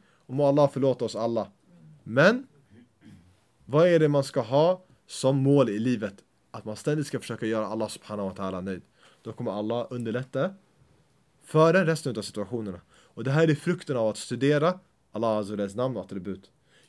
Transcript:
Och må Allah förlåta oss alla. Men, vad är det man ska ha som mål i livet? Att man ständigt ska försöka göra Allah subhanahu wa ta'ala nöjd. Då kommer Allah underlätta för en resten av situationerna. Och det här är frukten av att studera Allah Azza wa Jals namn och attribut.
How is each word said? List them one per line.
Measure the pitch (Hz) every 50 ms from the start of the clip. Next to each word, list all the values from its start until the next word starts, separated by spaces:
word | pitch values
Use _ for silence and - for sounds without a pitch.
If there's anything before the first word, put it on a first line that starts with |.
| _ _ _ _ _
Och | - 131
må | 143 147
Allah | 139 139 147 143 139
förlåta | - 131 135 135 120 - 120
oss | 107 -
alla. | 104 117 117 117 110 101 - - _ _ _ - - - - - - _
Men, | 107 113 135 156 202 240 254 269 - _ _ _ _ - - - _ _ _ - 107 98 - _ _ _ _ _ _ _ _ _
vad | - 127 151 175 180
är | 170 160
det | 156 147
man | 147 143 135
ska | - - 139
ha | 113 107 131 143 160 180 185 185 - _ _ _ _
som | - - - - 131 143
mål | 135 135 139 143 143 127 113
i | 101 107
livet? | 113 127 123 101 110 98 98 - _ _ _ _ _ _
Att | - 110 104
man | 110 107
ständigt | - - 151 151 156 139
ska | - - 113
försöka | - - 117 107 120
göra | 110 110 110 107
Allah | 95 110 113 110 101
subhanahu | - - - - 107 104 98 95
wa | 92
ta'ala | 101 98 95 92 92
nöjd. | 92 98 92 87 - _ _ _ _ - _ _
Då | - 113
kommer | 110 - 120 110
Allah | 95 104 107 110 117 120 - -
underlätta | 123 123 117 113 110 123 131 - - 131 156 196 196 - _ _ _ _ _ _ _ _ _ _ _ _ _ _ _ _ _
för | - - 156 160 165 165
en | 190 165
resten | 156 160 151 - 135 107 110
av |
situationerna. | 98 - - 107 101 95 120 117 107 101 90 85 - _
Och | _ _ _ _ _ 117 117
det | 135
här | 139 160 165 156
är | 147
frukten | 151 - 175 175 180 - - 135
av | 120 110 107
att | 104
studera | - - - 123 120 135 143 147 147 151 180 180 185 - _ _ _ _ _
Allah | - 107 117 113 110 107
Azza | 101 95 107
wa | 101
Jals | 101 98 95
namn | 117 123 131 120
och | 101 85
attribut. | - 98 98 87 101 92 95 - _ _ _ _ _ _ _ _